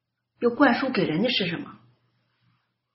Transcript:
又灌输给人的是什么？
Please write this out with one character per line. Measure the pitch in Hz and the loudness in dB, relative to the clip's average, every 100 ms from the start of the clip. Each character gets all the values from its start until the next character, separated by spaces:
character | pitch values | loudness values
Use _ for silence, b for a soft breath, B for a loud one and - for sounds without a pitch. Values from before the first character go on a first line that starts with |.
| _ _ _ - | _ _ _ -2
又 | 240 | -2
灌 | 240 269 233 | 4 2 2
输 | 269 | 0
给 | 196 156 | 0 0
人 | 160 | 0
的 | 247 | 0
是 | - 175 | -2 -4
什 | 156 | -6
么？ | - - _ _ _ _ _ _ _ _ _ _ _ | -10 -18 _ _ _ _ _ _ _ _ _ _ _